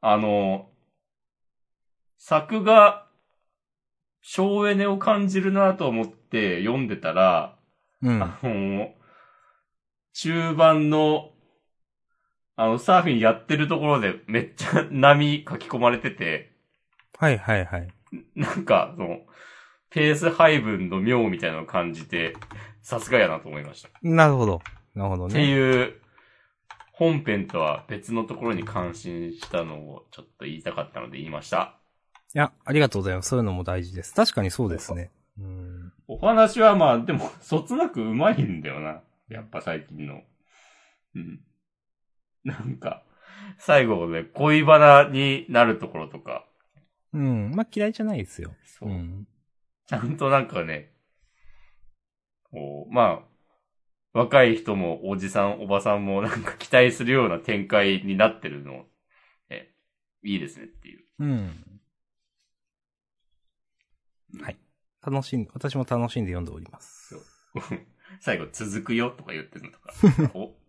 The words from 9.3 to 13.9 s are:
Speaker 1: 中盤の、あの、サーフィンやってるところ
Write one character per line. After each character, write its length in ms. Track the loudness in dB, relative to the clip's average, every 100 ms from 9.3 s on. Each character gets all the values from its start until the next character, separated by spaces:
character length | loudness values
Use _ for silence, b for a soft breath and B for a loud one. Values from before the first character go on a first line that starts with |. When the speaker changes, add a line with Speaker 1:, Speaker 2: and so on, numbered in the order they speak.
| b b b b _ _ _ _
Speaker 1:
中 400 | -10 -4 -2 -2
盤 360 | 6 6 8 4
の、 420 | 4 4 2 -2 _ _ _ _ _ _ _ _ _ _ _ _ -4
あ 120 | -2
の、 100 | 0
サ 220 | 4 4
ー 40 |
フ 60 | 4
ィ 60 | 2
ン 40 |
や 120 | 2
っ 140 | 2 -2
て 100 | -2
る 100 | 0
と 120 | 0
こ 60 |
ろ 120 | 2